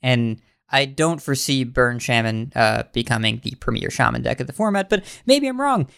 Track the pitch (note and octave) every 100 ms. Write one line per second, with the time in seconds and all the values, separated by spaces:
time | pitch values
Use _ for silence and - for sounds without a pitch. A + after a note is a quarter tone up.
0 | B2+ B2 A#2 G#2+ _ _ - C3+ C#3 C#3
1 | D#3+ D#3+ - C3+ - C3+ B2 C3 B2 A#2+
2 | - A#2+ A2+ A2 A#2+ A#2+ A2 A2+ A2+ A#2
3 | A#2 A#2 A2 A2+ - C3 - A#2 F2+ -
4 | A#2+ A#2+ B2+ A#2+ - - G#3+ G3 G3 G#3
5 | - - A#3+ C#4 C4+ B3+ C#4+ A#3+ C3